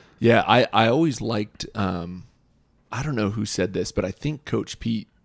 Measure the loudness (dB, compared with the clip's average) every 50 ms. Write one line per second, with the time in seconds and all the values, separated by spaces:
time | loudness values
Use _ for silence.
0 | -20 _ _ 0 4 6 6 6 6 6 4 4 4 4 4 4 4 4 4 4
1 | 2 0 0 -2 -4 -4 -2 -2 -4 -6 _ -14 -14 -12 -4 -4 -2 -2 -2 -4
2 | -6 -8 -12 -14 -16 -20 _ _ _ _ _ _ _ _ _ _ _ -12 -8 -6
3 | -6 -4 -2 -2 -2 -2 -2 -4 -6 -4 -2 -2 -2 -2 -2 -4 -6 -4 -4 -4
4 | -4 -4 -6 _ -6 -6 -6 -6 -8 -4 -4 -4 -4 -4 -10 -8 -6 -4 -4 -4
5 | -6 _ _ _ _